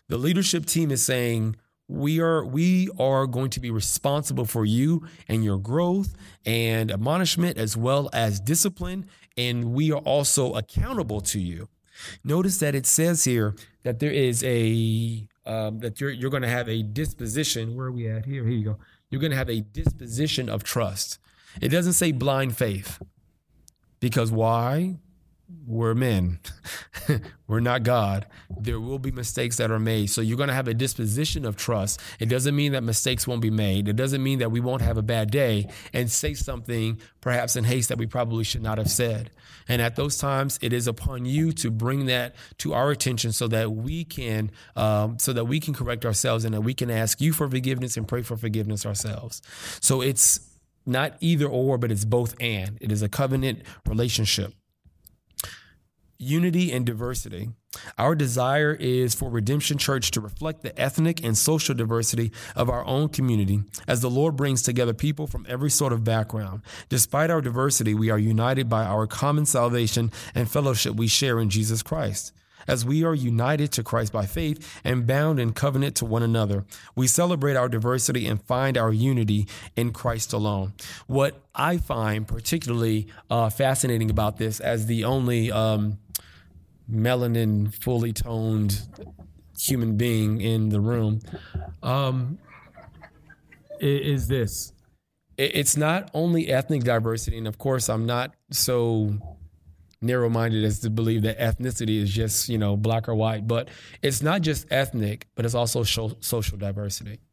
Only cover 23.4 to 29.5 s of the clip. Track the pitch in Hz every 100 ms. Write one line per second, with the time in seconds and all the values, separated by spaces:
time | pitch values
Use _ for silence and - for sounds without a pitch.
23.4 | _ _ - _ _ - 123 123 113 110
24.4 | 113 117 120 147 185 175 - _ _ _
25.4 | - 170 127 113 113 117 127 101 90 82
26.4 | - - - - - - - 127 - -
27.4 | - 110 120 127 117 120 101 95 - -
28.4 | - 92 110 117 117 135 131 127 113 -
29.4 | 120